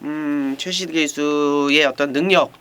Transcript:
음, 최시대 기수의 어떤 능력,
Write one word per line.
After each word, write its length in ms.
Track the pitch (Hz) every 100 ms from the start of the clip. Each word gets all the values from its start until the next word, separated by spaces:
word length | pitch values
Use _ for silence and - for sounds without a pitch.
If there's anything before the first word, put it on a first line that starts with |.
음, 520 | 143 151 147 147 135 135
최시대 340 | 180 185 175
기수의 920 | 160 147 147 147 147 147 143 143 147
어떤 280 | 143 135 143
능력, 400 | 139 185 180 135 -